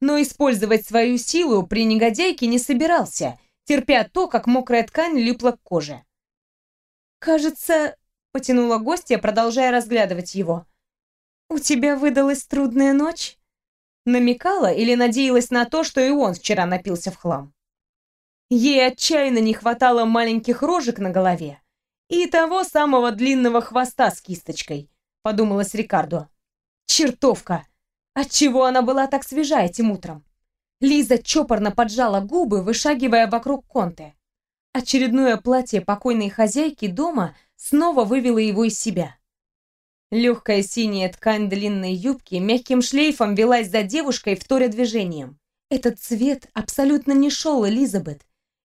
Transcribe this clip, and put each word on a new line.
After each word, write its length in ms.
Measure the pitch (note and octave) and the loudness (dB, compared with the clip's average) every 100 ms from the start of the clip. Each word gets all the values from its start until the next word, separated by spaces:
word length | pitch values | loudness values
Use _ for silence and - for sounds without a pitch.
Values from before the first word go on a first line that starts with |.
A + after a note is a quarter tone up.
но 200 | C4+ D4 | 0 2
использовать 640 | D4 - C#4 A3 G#3 A3 G#3+ | 0 0 0 2 2 0 0
свою 320 | A3+ A#3 B3 | 0 2 0
силу 480 | - E4 F4 G#3+ F3+ | -2 0 2 2 0
при 180 | G#3 | 0
негодяйке 640 | A3+ A3 A#3 G#3+ F#4 E4+ A#3+ | 2 2 2 2 -2 0 0
не 120 | A#3+ | 0
собирался, 800 | A#3 B3+ D#4 E4+ A3 - C#3+ B2 _ _ | 0 0 2 0 0 -4 -6 -8 _ _
терпя 400 | - C#4+ - C4 | -2 0 2 2
то, 240 | G#3+ F4+ F#4 | 2 -2 -2
как 180 | A3 - | -2 2
мокрая 380 | B3 B3+ A#3+ | 0 2 0
ткань 340 | A3+ - E4 D4+ | 0 -2 0 0
липла 340 | A3+ B3 A#3+ | 0 0 -2
к 100 | A#3 | -2
коже. 420 | - E3+ D3 C3 _ _ _ _ _ _ _ _ _ _ _ - | -4 -4 -4 -12 _ _ _ _ _ _ _ _ _ _ _ -10
«Кажется», — 760 | - D#4+ D4+ D4+ - D#4+ D4+ - _ _ _ | 0 0 0 -4 0 0 0 -6 _ _ _
потянула 460 | C4+ C4 B3 A#3+ A3+ | -8 0 2 2 0
гостья, 400 | A3 F4 - A3+ | 0 -4 0 -2
продолжая 520 | G#3+ G#3 A#3 A#3 B3+ | 0 0 0 2 2
разглядывать 640 | B3 A3+ A#3 G3 F3 F3 | 0 0 0 0 -2 -8
его, 320 | F#3+ E3+ E3+ - _ _ _ _ _ _ _ - | -6 -4 -4 -6 _ _ _ _ _ _ _ -8
«у 100 | D#4 | -6
тебя 380 | - C#4+ C#4+ C#4+ | -2 0 2 2
выдалась 480 | C#4+ C4 C#4 C#4 | 0 2 0 0
трудная 480 | - C#4 C#4 A#3+ C4+ | -4 -2 0 2 2
ночь?» 460 | C#4 D4+ E4+ - - _ _ _ _ _ _ - | 2 0 -4 -12 -14 _ _ _ _ _ _ 0
Намекала 680 | B3 A#3+ B3 F4+ G4 A3+ | 2 2 2 0 0 2
или 220 | F3+ A#3 | 2 2
надеялась 560 | A#3+ B3 A3+ C4+ B3 A#3 | 2 2 2 2 2 2
на 140 | B3 | 0
то, 200 | A#3+ D#4+ | 0 -2
что 160 | D#4+ - | -2 0
и 100 | C4 | 2
он 240 | C#4+ A3+ | 2 0
вчера 320 | F3 - G3+ F3 | -2 -2 -2 0
напился 440 | F3+ F#3 F3 F#3+ | -2 -4 -6 -6
в 60 | - | -8
хлам? 380 | F3 D3 C#3+ _ _ _ _ _ _ _ _ _ - | -6 -6 -6 _ _ _ _ _ _ _ _ _ -2
Ей 360 | B3 B3+ C4+ B3+ | 2 4 4 2
отчаянно 520 | B3+ - D#4+ C#4 A#3+ | 0 0 0 2 2
не 160 | A3 | 0
хватало 500 | A3 A#3 A#3 B3+ A#3+ | 0 -2 2 2 4
маленьких 580 | A3+ A#3 A#3 A3+ A3+ A#3+ | 2 0 0 -2 -2 -2
рожек 360 | D4 F4 A#3+ A3+ | 0 -2 -2 -4
на 120 | G3 | -2
голове 500 | F3+ F#3 E3+ D3+ C#3+ _ _ _ _ - | 0 0 0 -6 -14 _ _ _ _ -4
и 180 | F4 F4 | -2 2
того 380 | E4+ D#4+ F#4 | 2 2 0
самого 480 | F4+ - D4 C4 A#3+ | 0 0 2 2 2
длинного 480 | G#3 B3+ C4 B3 A#3 | 0 0 2 2 0
хвоста 500 | A#3 A#3 B3 - A#3+ | 0 -2 -2 0 0
с 100 | - | 0
кисточкой, 680 | - F3 - D#3 - D3 D3 _ _ _ | -10 -14 -10 -10 -8 -10 -12 _ _ _
подумалось 520 | G#3+ G#3 G#3+ G3+ G3+ | -6 0 0 0 -2
Рикардо. 540 | G#3+ G#3+ - D#3 E3 D3+ _ _ _ _ _ - | -4 -2 -2 -2 -4 -8 _ _ _ _ _ -2
Чертовка! 800 | - D4+ B3 C4+ G#3 - E3+ - _ _ _ _ | 0 2 2 0 0 -2 -8 -8 _ _ _ _
Отчего 520 | - C#4 - C#4+ B3 | -6 -4 2 2 4
она 180 | B3+ B3+ | 2 2
была 240 | B3 C4+ C4+ | 2 2 0
так 180 | C4+ | -2
свежа 380 | - C4+ D4 D4 | -4 -4 0 2
этим 280 | F#3 - A3+ | 0 0 -2
утром? 340 | F#3+ E3+ D#3 _ _ _ _ _ - | -2 -8 -16 _ _ _ _ _ -2
Лиза 380 | C4+ D4 B3 A#3+ | 2 2 2 0
чопорно 520 | - D#4 D4 A3 G#3 | 0 -2 0 0 -2
поджала 500 | G3+ A#3 G#3+ B3 G3 | 0 -2 0 0 0
губы, 420 | G3 E4 D4 G3 | -2 -2 0 0
вышагивая 640 | F#3 A3+ D4 C#4+ B3+ A#3 A3+ | -2 -2 -2 0 2 2 2
вокруг 380 | A#3 B3+ C#4 - | 0 -2 -6 -4
Конте. 480 | B3+ F3+ E3+ D#3 _ _ _ _ _ _ | -4 -4 -6 -18 _ _ _ _ _ _
Очередное 640 | B3+ B3+ C4+ B3+ B3 C4 A3 | -8 -2 0 2 2 2 0
платье 440 | A#3+ B3+ B3+ G#3 | 0 0 0 -4
покойной 480 | F3+ G3+ B3 A3+ G3+ | -2 -4 -2 -2 -2
хозяйки 600 | G3+ A3 B3+ D#4 - G#3 | 0 0 0 -2 -2 -8
дома 460 | F3+ D#4+ D4+ F3 - _ _ | -4 -4 -2 -4 -6 _ _
снова 480 | - D4 E4+ C#4+ | -2 0 2 2
вывело 340 | G#3 C4 B3 A3+ | 2 2 2 2
его 260 | A3 G3 | 0 0
из 140 | A3+ A3 | 0 -2
себя. 380 | A3+ F3 D#3 - _ _ _ _ _ _ _ _ - | -4 -4 -6 -8 _ _ _ _ _ _ _ _ -6
Лёгкая 520 | A3 A#3+ A#3 - G#3 | 0 2 0 0 0
синяя 480 | G3 - A3 G3 F#3 | 0 -2 -2 -2 -4
ткань 380 | F3+ A3+ G#3+ G#3 | -2 -2 0 -2
длинной 440 | G3 G#3 G3 F#3 | -2 -2 -4 -4
юбки 440 | F#3 A3 C4 - F3+ | -4 -4 -4 -6 -4
мягким 460 | F#3+ B3 B3 B3+ | 0 0 0 0
шлейфом 520 | A#3+ C4+ D4+ C#4+ G#3+ | 2 2 0 0 -2
велась 340 | G3+ A3+ B3 G#3 | 2 2 2 2
за 140 | G#3+ | -2
девушкой, 540 | G3 C#4 C#4+ B3 - F#3+ | -2 -2 -2 -4 -2 -4
вторя 320 | - C4 B3+ | 0 0 0
движением. 720 | G#3+ B3 A3+ F#3 D#3 C3 C#3+ _ _ - | 0 -2 -2 -4 -6 -12 -16 _ _ -6
Этот 280 | C4 B3 A#3 | -2 -2 -4
цвет 500 | - A3+ B3+ C#4 - | -6 -2 0 -2 -6
абсолютно 600 | - A3 - C4+ D4 D4 | -10 -8 0 2 2 2
не 180 | C#4 C#4+ | 2 2
шёл 360 | C#4 D#4+ C#4+ G3+ | 0 -2 0 0
Элизабет 580 | A3+ C4+ F#3+ D#3 D3 _ _ _ _ | 0 0 -2 -6 -12 _ _ _ _